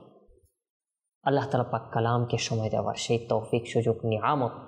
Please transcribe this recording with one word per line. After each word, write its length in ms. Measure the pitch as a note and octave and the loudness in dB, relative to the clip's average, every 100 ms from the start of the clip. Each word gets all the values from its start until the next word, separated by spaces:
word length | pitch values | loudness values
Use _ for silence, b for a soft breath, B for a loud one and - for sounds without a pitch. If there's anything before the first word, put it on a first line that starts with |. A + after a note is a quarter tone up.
| - - - _ _ _ _ _ _ _ _ _ C#3 | -20 -20 -20 _ _ _ _ _ _ _ _ _ 0
আল্লাহ 220 | C#3 A#2+ | 0 2
তাআলা 160 | B2 A#2+ | 0 0
পাক 200 | A2+ - | -4 -2
কালামকে 460 | A#2+ A2+ A#2 A#2+ A#2 | 0 2 2 0 -2
সময় 320 | - A2+ A2 | -2 -2 0
দেওয়ার 260 | A2 G#2 - | 0 -2 -4
সেই 320 | - A#2 - | -2 -2 2
তৌফিক, 400 | A2 - A#2+ A#2+ | -2 0 -2 0
সুযোগ, 380 | A#2+ A#2 A2 A2+ | 2 2 0 0
নিয়ামত 460 | G#2+ A#2 D3 A#2 - | 0 2 2 0 -4